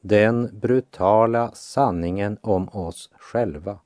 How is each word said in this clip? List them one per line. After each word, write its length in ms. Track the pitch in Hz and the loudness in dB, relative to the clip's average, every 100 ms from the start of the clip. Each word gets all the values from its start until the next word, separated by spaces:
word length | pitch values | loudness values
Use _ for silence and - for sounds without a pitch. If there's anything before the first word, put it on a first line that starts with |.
den 460 | 95 104 107 120 117 104 | 2 4 4 2 -4 -6
brutala 920 | 117 127 - - 92 110 113 117 117 | 0 0 -2 -2 2 4 4 0 -4
sanningen 840 | - - - 135 87 85 95 101 104 | -8 -8 -2 0 0 -4 -4 -6 -6
om 280 | - 92 92 | -4 -2 -2
oss 400 | 104 85 - - _ | -8 -10 -12 -20 _
själva 600 | - 113 113 73 92 98 | -8 -4 -4 -6 -12 -14